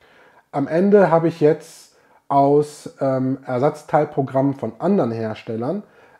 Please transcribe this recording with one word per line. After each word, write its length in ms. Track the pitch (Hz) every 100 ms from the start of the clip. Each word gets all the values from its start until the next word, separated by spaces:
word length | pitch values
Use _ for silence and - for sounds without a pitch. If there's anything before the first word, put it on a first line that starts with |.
| _ _ _ _ _
Am 160 | 147 139
Ende 420 | 160 196 202 175
habe 180 | 165 165
ich 120 | 165
jetzt 560 | 147 160 - - - _ _ _ -
aus, 640 | 143 139 147 147 - - -
ähm, 380 | 135 131 131 135 -
Ersatzteilprogrammen 1040 | 123 147 151 - 151 151 - 131 135 139
von 200 | 135 113 -
anderen 340 | 165 202 123
Herstellern 760 | 113 110 107 - 113 127 202 - _ _